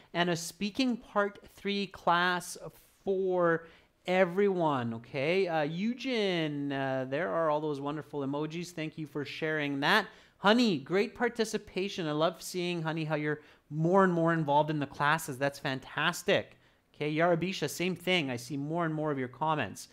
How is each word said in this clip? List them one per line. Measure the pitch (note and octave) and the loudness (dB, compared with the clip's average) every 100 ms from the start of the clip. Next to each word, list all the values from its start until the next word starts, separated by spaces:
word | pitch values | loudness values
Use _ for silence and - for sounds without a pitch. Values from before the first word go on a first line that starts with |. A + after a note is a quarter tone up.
| - | -6
and | E3+ F3 | 0 0
a | E3+ | 0
speaking | - - G3+ G3+ C4 A#3 | -4 -6 -4 0 0 -2
part | - G#3 G3+ G3+ - | -2 0 0 -2 -18
three | - G3+ G3+ F#3+ | -10 -4 -2 -4
class | - - E3+ F3+ F3+ - - D#3 - - _ | -2 2 4 2 0 -4 -12 -16 -18 -20 _
for | - F#3+ F#3+ F3+ E3+ E3 - - _ _ - | -4 -2 0 4 4 4 -2 -20 _ _ -2
everyone, | F#3 F#3 F3+ G3+ F3+ D#3+ C3+ A#2 | 2 4 4 2 4 2 0 -2
okay? | A2+ - C#3+ C#3+ F#3 F3+ | -6 -8 -2 0 2 2
Uh, | D#3+ | 0
Eugen, | D3 E3 A3 B3 B3+ A#3+ G3 F3 D#3 C#3+ C#3+ | -2 -2 -4 -4 -4 0 0 0 0 -2 -2
uh, | C#3 C3+ C3 C3 | -2 -2 -2 -2
there | C#3 F#3+ | -2 -2
are | E3+ D#3+ | 0 2
all | D3+ | 0
those | D3+ C#3 | 0 -4
wonderful | C#3+ D3+ D3 D3 | -4 -6 -6 -6
emojis. | C3+ C#3+ D#3 E3 E3+ | -4 -2 -4 -6 -8
Thank | - D#3 D#3+ | -8 -8 -8
you | D3+ | -8
for | D3+ | -6
sharing | C#3 - D#3 D#3 C#3+ C#3 | -6 -4 -2 -2 -2 0
that. | D3+ G#3 F#3 - - _ | 4 4 2 -8 -20 _
Honey, | F#3+ A#3 A#3 D3+ | 4 6 4 2
great | C3+ F3+ A#3 | 0 0 0
participation. | - A#3+ A#3 A3 G#3+ - F#3+ G3 - D#3+ | -2 -4 -2 -2 -4 -6 -4 -4 -4 -2
I | |
love | D3+ E3 F3+ | 0 0 0
seeing, | - F#3 F3 F3 | -8 -4 -2 -2
honey, | D#3+ D#3+ | -2 -4
how | D#3 | -2
you're | D3+ D3+ D3 - - _ | -2 -2 -4 -8 -20 _
more | D3+ E3 G3 | 0 4 6
and | F#3+ | 6
more | E3+ E3 | 4 2
involved | E3 D3 C#3+ D#3 | 2 2 2 2
in | D#3 | 0
the | C#3 | -4
classes. | - D3 D#3+ - B2+ | 0 2 2 -2 -2
That's | C#3 - | -2 -2
fantastic. | D3 C3 - - D#3+ E3 - D3+ - - _ _ _ | -4 -6 -6 -2 -2 0 2 2 0 -10 _ _ _
Okay, | - D3+ | -6 -2
Yarabisha, | D3+ E3+ E3+ F3+ F#3 D3+ | 2 4 4 0 -2 -4
same | - F3+ E3+ | -2 -2 -2
thing. | - F#3 C3+ | 0 0 0
I | B2 | -4
see | B2 C#3+ | -6 -6
more | C#3+ E3 | -4 -2
and | E3+ | -2
more | D#3 D3+ | -2 -2
of | C#3 | -2
your | B2 | -4
comments. | B2 D#3 D3+ G#2 - - | -2 -2 0 -2 -8 -16